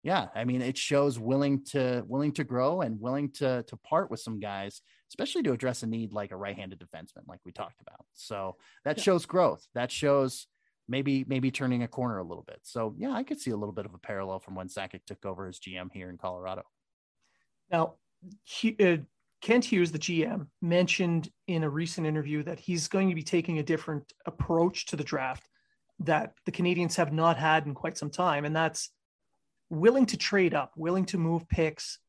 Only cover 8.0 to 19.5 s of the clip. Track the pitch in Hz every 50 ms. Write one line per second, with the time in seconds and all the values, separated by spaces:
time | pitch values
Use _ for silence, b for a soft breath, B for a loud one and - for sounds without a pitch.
8 | - _ _ - - - 110 98 95 95 90 b b b b b _ 147 151 220
9 | - 202 185 170 165 - - 185 175 151 - - - _ _ 120 123 123 - -
10 | 151 143 143 143 135 131 - - - _ _ _ _ _ _ _ _ - 123 135
11 | 135 143 139 135 131 123 139 131 127 131 127 - 135 127 127 120 120 113 - -
12 | 123 123 110 95 90 82 87 - - - - - _ - - 120 113 110 98 -
13 | 214 277 262 220 269 - 302 294 - 131 113 104 107 104 92 107 95 104 90 90
14 | - - 104 98 98 95 95 95 - - 95 95 95 90 - 101 98 92 - 92
15 | _ - 104 _ - 98 92 85 98 92 92 - - 95 92 92 90 92 - 98
16 | 90 90 90 85 - 92 90 90 92 92 95 92 - _ _ _ _ _ _ _
17 | _ _ _ _ _ _ _ _ _ _ _ _ _ _ 180 165 165 - - _
18 | _ _ _ _ - 185 - _ _ - - - - 220 220 - 202 180 170 156
19 | 135 _ _ _ _ _ _ _ - -